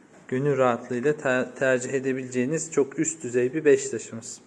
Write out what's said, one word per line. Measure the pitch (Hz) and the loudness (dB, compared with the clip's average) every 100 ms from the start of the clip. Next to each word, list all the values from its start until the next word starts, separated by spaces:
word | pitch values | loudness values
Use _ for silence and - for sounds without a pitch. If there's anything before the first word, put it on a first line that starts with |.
| _ - - | _ -20 -6
Gönül | 131 147 131 | -2 0 2
rahatlığıyla | 127 117 - 123 143 147 | 4 2 -2 -2 0 0
ter-, | 139 127 123 | 0 0 -2
tercih | - 135 127 123 | -2 2 2 0
edebileceğiniz | 135 131 131 127 123 127 160 160 | -2 -2 -4 -4 -2 0 -2 -2
çok | - 135 - | 0 0 0
üst | 151 - | -4 -4
düzey | 123 123 127 | -2 0 0
bir | 156 | 2
beş | 147 135 135 | 4 4 4
taşımız. | 113 - 113 - - | -8 -8 -14 -14 -18